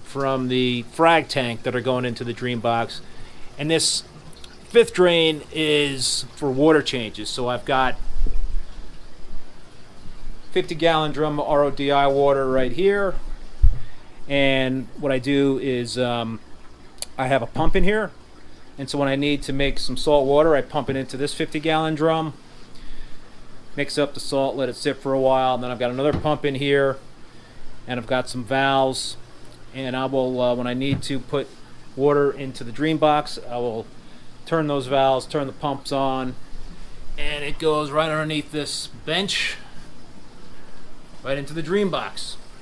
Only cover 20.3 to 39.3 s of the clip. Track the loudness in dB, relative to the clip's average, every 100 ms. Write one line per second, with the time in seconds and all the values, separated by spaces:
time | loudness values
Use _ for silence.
20.3 | 6 6 4 2 -2 -2 -4 -4 -4 -4
21.3 | -2 -4 -2 0 2 0 0 2 2 -2
22.3 | -8 -18 -18 -14 -8 -4 -4 -4 -6 -8
23.3 | -14 -12 -12 -10 -6 -4 -2 -2 -2 -4
24.3 | -2 -2 -2 -4 -2 -4 -4 -2 2 2
25.3 | 4 2 0 -4 -4 -4 0 0 0 0
26.3 | 0 -2 -2 2 4 4 0 -10 -16 -18
27.3 | -18 -18 -8 -6 -6 -6 -6 -2 -2 -2
28.3 | -6 -2 2 4 4 2 0 -6 -10 -14
29.3 | -16 -18 -16 -14 -8 -6 -4 0 0 0
30.3 | 2 2 2 -2 -2 -2 -2 -2 -4 -2
31.3 | -4 -4 -12 -18 -16 -12 0 4 4 2
32.3 | 0 -8 -8 -8 -2 0 4 4 4 0
33.3 | -8 -8 -4 -4 -4 -8 -14 -16 -14 -14
34.3 | -12 -4 -2 0 -2 0 2 4 2 0
35.3 | -4 -4 -4 -4 -4 -4 -2 0 0 -4
36.3 | -6 -6 -6 -6 -8 -10 -6 -2 0 0
37.3 | 0 -4 0 2 2 0 0 0 0 -2
38.3 | -4 -4 -6 -6 -6 -10 -10 -4 -2 -2